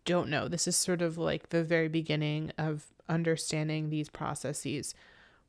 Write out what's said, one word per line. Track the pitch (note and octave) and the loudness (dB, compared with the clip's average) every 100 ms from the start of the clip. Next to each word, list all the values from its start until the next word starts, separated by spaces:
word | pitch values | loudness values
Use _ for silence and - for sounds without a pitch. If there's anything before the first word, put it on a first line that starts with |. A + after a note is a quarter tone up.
| - | 0
don't | F3 D3 | 2 2
know. | C#3+ - | 0 0
This | E3 F3+ | -2 0
is | F3 | 2
sort | - F3 | 2 2
of, | E3+ E3 | 0 0
like, | D#3+ D3+ - | 0 -2 0
the | E3+ D#3+ | 0 2
very | E3 D#3+ | 2 2
beginning | E3 D#3 D3+ D3+ D3+ D#3 - | 0 0 0 0 0 -4 -2
of | D#3 D3+ - _ - | -2 -2 -8 _ -2
understanding | E3 E3 D#3+ - D#3 D#3 D#3 D3+ | 0 2 0 0 -2 0 0 0
these | D3+ D3+ | -2 -4
processes. | - B2 D3 C3 D3 C#3 C3+ - - - - - _ | -4 -6 -4 -4 -4 -4 -4 -6 -10 -18 -20 -20 _